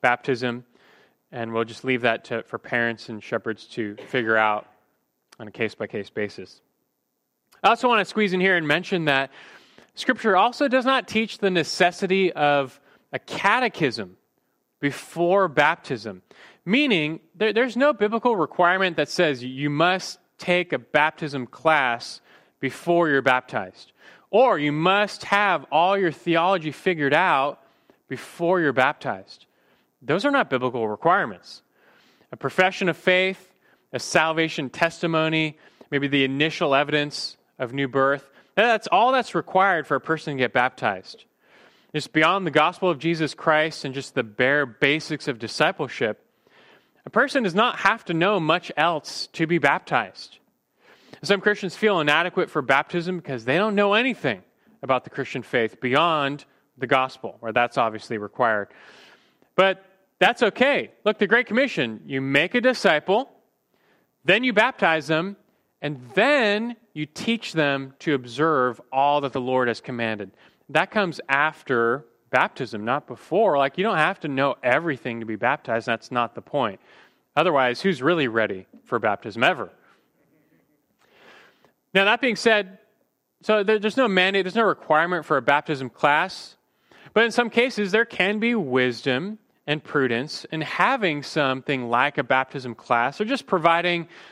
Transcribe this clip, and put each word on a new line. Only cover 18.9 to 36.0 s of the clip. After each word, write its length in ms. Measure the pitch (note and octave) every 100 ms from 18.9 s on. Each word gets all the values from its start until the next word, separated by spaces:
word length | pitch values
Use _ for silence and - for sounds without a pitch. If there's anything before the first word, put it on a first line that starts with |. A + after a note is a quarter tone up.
| E3
that 120 | C#3+
says 340 | - E3 B2+
you 260 | B2+ C3 D3
must 500 | D3 E3+ F#3 - - _ _
take 340 | - F3+ F3
a 60 | B2+
baptism 720 | A2+ D3 D3+ - D#3 C3+ A#2+
class 760 | - D#3+ D#3 B2+ A#2 - - _ - _ _
before 500 | C3+ - F3 E3+ E3
you're 140 | C#3
baptized, 680 | B2+ B2+ - A#2 F#2 - - _ - - _
or 300 | G3+ B3+ E3+
you 120 | D3
must 520 | D3 F3 G3+ G3+ -
have 420 | - G3+ G3+ E3 C3+
all 260 | D3+ F3+ G3
your 140 | F3
theology 600 | C#3 F3 E3 F3 F#3+ D#3
figured 420 | - F#3 E3 C#3+
out 500 | D3+ F#3 C#3+ C#3+ - _ _ _ _ _
before 520 | B2+ - - E3+ F3+
you're 120 | D3+
baptized. 760 | B2+ C3 - C3+ G2 - - _ _ _ _ _ _
Those 240 | B2 F3 C#4
are 60 |
not 180 | C#4 -
biblical 380 | B2+ B2+ A#2+ G#2+
requirements. 760 | G#2 D#3+ G3 C#3 F2+ - - _ _ _ _ _ _ _
A 60 | B2
profession 500 | C3+ - F#3 - F#3
of 100 | D#3
faith, 540 | - F#3 F#3+ F#3+ - _ _ _ _
a 60 | B2+
salvation 680 | - E3+ D#3+ D#3+ D#3+ - C3
testimony, 880 | - E3 - E3+ D#3+ D#3+ D#3+ D#3 D3+ _ _ -
maybe 180 | C#3+